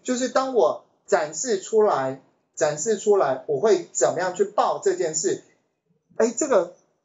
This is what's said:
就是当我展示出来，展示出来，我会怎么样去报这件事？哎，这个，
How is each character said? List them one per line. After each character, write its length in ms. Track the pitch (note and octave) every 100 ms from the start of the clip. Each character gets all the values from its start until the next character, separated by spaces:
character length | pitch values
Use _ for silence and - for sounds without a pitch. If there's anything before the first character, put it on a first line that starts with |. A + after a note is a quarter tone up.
就 120 | - B3
是 120 | B3+
当 240 | C4 C4+
我 300 | A#3+ D3+ - _ _ -
展 280 | F#3 D#3
示 260 | D#3 B3+ G3+
出 220 | - A3
来， 400 | G#3 D3 C3+ C3+ _ _ _ -
展 220 | D3+ D3
示 200 | A3+ G#3
出 180 | G#3+ G3
来， 300 | D3 C3 -
我 120 | C3+
会 280 | A3 F3+ -
怎 200 | - D#3
么 60 | D#3
样 160 | F#3 -
去 80 |
报 360 | G3 - G#3+ D3
这 160 | G3 F3+
件 200 | E3 D#3
事？ 280 | F3+ - - _ _ _ _ _ _ -
哎， 120 | A#3 -
这 120 | D4+
个， 280 | G#3 F3 - _ _